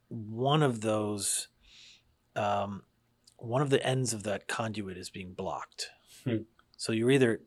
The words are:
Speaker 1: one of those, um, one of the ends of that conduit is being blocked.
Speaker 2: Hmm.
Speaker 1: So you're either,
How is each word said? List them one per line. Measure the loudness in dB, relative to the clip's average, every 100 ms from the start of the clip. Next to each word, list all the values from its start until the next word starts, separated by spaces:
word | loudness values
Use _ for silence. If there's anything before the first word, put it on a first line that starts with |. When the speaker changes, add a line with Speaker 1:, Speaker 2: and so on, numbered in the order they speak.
| _
Speaker 1:
one | -12 -8 -2 2 4
of | 4 2
those, | 0 0 0 -2 -2 -4 -6 _ _ -20 -20 -20 _ _ _
um, | -4 0 0 -2 -8 -14 _ _ _ _ _
one | -4 0
of | 2
the | 2 2
ends | 0 0
of | -2
that | -4 -4 -4
conduit | -4 -4 -6 -8 -10
is | -12
being | -12 -12
blocked. | -8 -6 -6 -8 -12 -12 -14 _ -8
Speaker 2:
Hmm. | -2 -2 -4 _ _ -10
Speaker 1:
So | -2
you're | 2 4
either, | 6 6 4